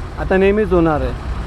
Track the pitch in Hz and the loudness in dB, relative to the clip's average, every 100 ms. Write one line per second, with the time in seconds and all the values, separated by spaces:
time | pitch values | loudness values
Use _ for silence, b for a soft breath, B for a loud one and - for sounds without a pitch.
0 | - - 156 190 190 208 208 180 165 147 | -10 -8 0 2 4 2 2 2 2 2
1 | 127 123 - - | -2 -6 -6 -6